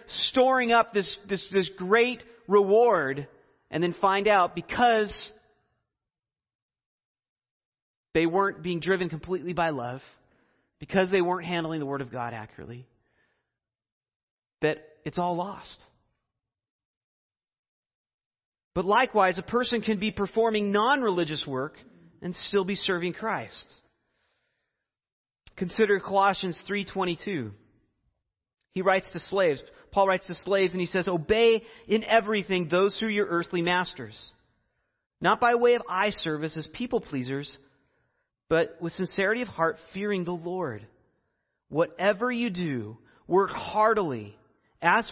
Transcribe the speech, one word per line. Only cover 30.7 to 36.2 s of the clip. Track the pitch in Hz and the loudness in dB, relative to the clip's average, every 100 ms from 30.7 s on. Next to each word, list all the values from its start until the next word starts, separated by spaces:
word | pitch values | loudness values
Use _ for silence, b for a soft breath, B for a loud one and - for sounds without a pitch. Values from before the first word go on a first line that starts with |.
and | 185 | 0
he | 175 | -2
says, | 190 175 | -2 0
"Obey | 180 151 214 233 220 B B - | -2 0 4 4 4 B B -2
in | 220 | -2
everything | 214 226 202 214 190 185 165 | 2 2 2 -2 0 -2 0
those | 175 202 - | 2 2 0
who | 220 | -2
are | |
your | 208 208 | -2 0
earthly | 170 170 180 | -2 -2 -2
masters, | 170 180 180 - 113 107 - - _ _ _ _ _ _ _ _ | 0 0 -2 -6 -14 -14 -20 -20 _ _ _ _ _ _ _ _
not | 170 214 | 0 4
by | 240 240 | 4 4
way | 240 | 4
of | 240 - | 4 0
eye | 180 208 | -2 0
service | 202 | -2